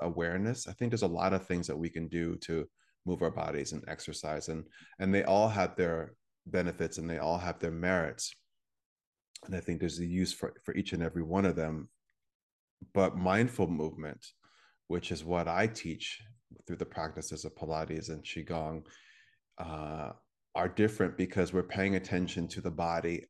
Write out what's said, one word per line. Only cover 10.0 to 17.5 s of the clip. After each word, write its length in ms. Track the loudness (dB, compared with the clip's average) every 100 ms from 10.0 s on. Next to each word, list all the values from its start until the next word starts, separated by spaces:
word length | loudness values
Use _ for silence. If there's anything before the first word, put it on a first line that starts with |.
| -2
use 280 | 2 0
for, 200 | 0 -6 -6
for 120 | -6 -2
each 180 | -2
and 80 | 0
every 220 | 0 -2
one 220 | 0 4 4
of 100 | 2
them. 340 | 0 -4 -8 _ _ _ _ _ _ _ _ _ -2
But 220 | 4 4 4
mindful 520 | 4 6 4 4 0
movement, 560 | 2 -2 -4 -10 -10 -16 _ _ _ _ _ _
which 240 | -4 -2
is 120 | -6
what 240 | 0 0 2
I 200 | 2 2
teach 540 | 0 -6 -6 -8 -10 -14 -20 _ -20 -10
through 100 | -6
the 100 | -6
practices 600 | -4 -6 -6 -8 -8
of 100 | -10